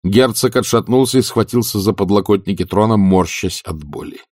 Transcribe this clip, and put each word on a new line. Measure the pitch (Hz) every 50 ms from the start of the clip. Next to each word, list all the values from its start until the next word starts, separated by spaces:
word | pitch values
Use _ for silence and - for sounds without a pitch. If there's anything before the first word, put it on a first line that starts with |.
| -
Герцог | 92 98 117 131 120 107 - - 123 -
отшатнулся | 131 117 - - 127 127 - 120 131 131 120 - 131
и |
схватился | 117 - - 117 107 - - 123 110 - - 104
за | 95 107 98
подлокотники | - 101 90 101 101 95 - 104 95 - 95 101 - 92
трона, | - - 98 110 110 113
морщась | 107 98 95 95 92 87 - - - - 92 - -
от | - 98 85 78 73
боли. | 73 76 71 78 78 - - - _ _